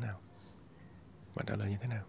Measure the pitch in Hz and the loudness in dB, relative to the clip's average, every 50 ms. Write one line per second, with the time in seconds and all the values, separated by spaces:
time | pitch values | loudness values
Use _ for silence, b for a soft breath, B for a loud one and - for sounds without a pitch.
0 | 120 110 101 - - - b b b b b b - - - - - - - - | 4 2 0 -2 -6 -10 b b b b b b -14 -14 -14 -14 -14 -14 -14 -14
1 | - - - - - - - - - - 104 104 104 101 101 98 120 123 117 107 | -14 -14 -14 -14 -14 -2 0 2 4 4 4 6 6 6 4 4 4 2 2 2
2 | 98 | 0